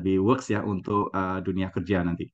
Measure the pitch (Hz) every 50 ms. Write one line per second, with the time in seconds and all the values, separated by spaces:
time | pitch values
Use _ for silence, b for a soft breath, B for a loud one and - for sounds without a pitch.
0 | 85 95 95 95 95 107 131 131 - - 110 101 - 107 101 92 90 - 104 101
1 | 104 - - 95 95 92 92 95 92 95 92 92 95 95 - 98 90 87 101 92
2 | 85 87 85 - 87 -